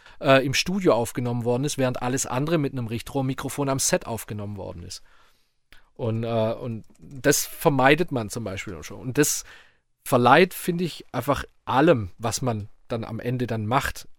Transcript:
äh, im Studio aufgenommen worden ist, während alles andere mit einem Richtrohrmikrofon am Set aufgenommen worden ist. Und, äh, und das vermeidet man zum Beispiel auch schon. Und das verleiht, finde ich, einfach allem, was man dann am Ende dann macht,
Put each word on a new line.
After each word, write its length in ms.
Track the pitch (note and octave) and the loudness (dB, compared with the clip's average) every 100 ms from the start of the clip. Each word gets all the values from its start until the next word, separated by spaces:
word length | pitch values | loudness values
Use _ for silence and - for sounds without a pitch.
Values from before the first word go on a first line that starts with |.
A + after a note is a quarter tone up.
| - - | -20 -4
äh, 260 | C#3 C3+ C3+ | 4 4 4
im 80 | |
Studio 400 | - - G3 F3+ | -2 -2 2 4
aufgenommen 520 | A#2 A#2 - B2 A#2+ A#2 | 4 2 -2 -4 -2 0
worden 180 | B2 | 0
ist, 140 | D3 - | 0 0
während 240 | B2+ A#2+ | 0 0
alles 240 | B2 C3 - | -4 -2 -2
andere 320 | B2+ D3 E3+ | -2 0 0
mit 160 | C#3 | 0
einem 140 | C3 A#2 | -4 -6
Richtrohrmikrofon 840 | A#2 - C#3 C3 C3 C3+ - C#3+ | -6 -4 -4 -2 -4 -6 -4 -2
am 100 | C3+ | 0
Set 260 | - F3+ - | 0 0 -2
aufgenommen 500 | A2 - G#2 G#2 G#2 | -10 -8 -10 -8 -10
worden 260 | G2 F2+ | -10 -12
ist. 180 | F2+ - - _ _ _ _ _ _ - _ | -14 -16 -18 _ _ _ _ _ _ -20 _
Und, 300 | - A#2 A2 | -8 -4 -4
äh, 300 | A2+ A#2 A2 | -2 0 0
und 320 | A2+ C3 A2 - _ | -2 -8 -10 -12 _
das 460 | - C3+ F3+ - - | -18 -2 2 2 0
vermeidet 680 | - E3 C3+ C3 D#3 F3+ | 0 2 4 6 4 2
man 180 | C3 G#2 | -2 -6
zum 140 | A#2+ | -8
Beispiel 320 | G#2+ G2 - E2 | -8 -8 -10 -12
auch 80 | |
schon. 160 | - G#2 | -14 -12
Und 180 | B2 B2+ | -4 0
das 260 | D3 - - - _ _ _ _ - | 2 0 -8 -20 _ _ _ _ 0
verleiht, 480 | B2 B2 C#3+ F#3 | 4 8 8 6
finde 300 | - - E3+ | 2 -4 -2
ich, 220 | F3+ - - | -4 -6 -8
einfach 320 | C3 C#3 C3+ - _ - | -6 -2 -2 -2 _ -2
allem, 460 | B2 D#3+ C3 G2 - | 4 6 6 2 -6
was 240 | A2 - | -4 -2
man 280 | B2 G#2+ G2+ - - | -2 -2 -6 -14 -8
dann 160 | A#2 | -6
am 160 | A2 A2+ | -6 -6
Ende 280 | B2 B2 A#2+ | -4 -2 -2
dann 180 | A2+ G#2+ | -2 0
macht, 420 | C3+ - - - | 0 0 -8 -12